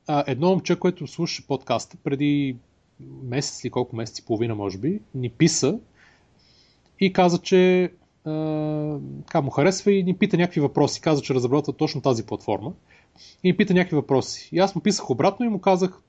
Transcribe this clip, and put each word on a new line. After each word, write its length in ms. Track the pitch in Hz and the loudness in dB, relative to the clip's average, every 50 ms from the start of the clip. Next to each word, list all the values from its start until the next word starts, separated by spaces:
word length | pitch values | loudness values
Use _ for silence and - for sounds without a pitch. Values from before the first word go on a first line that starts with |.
| _ | _
а, 180 | - 151 143 143 | -2 -2 -2 0
едно 220 | - 135 117 156 180 | 0 -2 0 2 2
момче, 300 | 190 180 - - 180 170 | 2 2 2 0 -2 2
което 280 | - 185 175 - 147 | 2 0 0 -2 -8
слушаше 400 | - - - 170 160 - - - | -14 -8 -6 -6 -6 -6 -8 -6
подкаста 500 | - 139 131 - - 127 110 - - - - - | -6 -6 -6 -2 -2 -2 -2 -2 -6 -16 -10 -6
преди 520 | 151 139 135 147 147 147 143 143 135 127 120 _ _ _ _ _ _ _ - 135 131 135 131 131 | -4 -2 0 0 0 0 0 0 -2 -4 -8 _ _ _ _ _ _ _ -20 -20 -20 -18 -14 -10
месец 420 | 127 120 139 135 - - - - | -6 -4 -4 -4 -6 -8 -8 -10
или 60 | 123 | -6
колко 260 | 117 123 127 - - | -4 -4 -4 -4 -6
месеци, 280 | 113 113 113 - - - | -10 -10 -10 -12 -14 -6
половина 300 | - 117 107 117 117 113 | -4 -2 -2 -2 -2 -2
може 240 | 104 101 98 92 95 | -4 -4 -6 -6 -4
би, 220 | 101 151 196 214 - _ - | -4 -4 -4 -6 -8 _ -10
ни 140 | 135 127 120 | -8 -8 -6
писа 500 | - - 160 165 - - - 135 196 247 - _ _ _ _ _ _ _ _ _ _ _ _ _ _ _ _ _ _ _ _ _ _ - | -2 2 2 2 2 2 0 0 -2 -2 -8 _ _ _ _ _ _ _ _ _ _ _ _ _ _ _ _ _ _ _ _ _ _ 0
и 120 | 196 190 190 | 0 0 4
каза, 260 | - 185 175 170 175 | 4 4 4 4 0
че, 520 | - - 190 185 180 185 185 180 180 175 - _ _ _ _ _ - | 0 2 4 4 6 6 4 4 2 0 -4 _ _ _ _ _ -10
а, 60 | 160 156 156 156 156 156 156 151 151 151 151 151 151 151 143 139 135 139 139 151 | -8 -6 -4 -4 -4 -4 -4 -4 -4 -4 -4 -4 -6 -6 -8 -10 -12 -14 -14 -10
така 140 | - - 170 | -4 -2 -2
му 100 | 143 131 | 0 0
харесва 420 | - - 139 185 185 190 - 202 202 | 0 2 2 2 2 0 2 2 2
и 100 | 196 185 | 2 2
ни 140 | 180 180 | 0 0
пита 200 | - 214 202 - | 0 0 2 2
някакви 240 | 165 175 175 - 160 | 2 2 2 0 0
въпроси. 400 | 147 135 - - 147 135 - - | 0 0 2 2 2 2 0 -2
Каза, 220 | - 165 156 143 123 | 0 0 0 0 0
че 120 | - 139 | 0 -2
разработва 380 | 131 120 120 127 151 147 - 139 | 0 0 2 0 0 0 -2 -4
точно 280 | - 156 151 - 143 | -2 -2 -2 -2 -2
тази 260 | - 139 127 113 107 | 0 0 0 0 -2
платформа 460 | - 107 101 - - 107 95 101 139 - - _ _ _ _ _ _ _ _ - - - _ - | -6 -8 -8 -4 -2 -4 -4 -4 -8 -12 -14 _ _ _ _ _ _ _ _ -20 -20 -12 _ 0
и 40 | 185 | 0
ни 80 | 180 | 2
пита 180 | - 214 196 175 | 2 2 4 4
някакви 220 | 180 180 180 165 | 2 2 2 0
въпроси. 520 | 147 127 - 139 131 113 - - - - - - | -2 0 2 2 2 2 0 -6 -14 -12 -6 0
И 60 | 165 | 2
аз 160 | 190 196 - | 2 2 2
му 60 | 170 | 0
писах 300 | - 214 196 - - - | 0 0 0 0 0 -4
обратно 360 | 131 117 139 190 196 - 247 | -2 2 2 0 2 0 -2
и 20 | 233 | -2
му 120 | 214 185 | -2 0
казах 400 | - 196 190 175 190 180 - - _ | 2 2 2 4 2 -2 -4 -6 _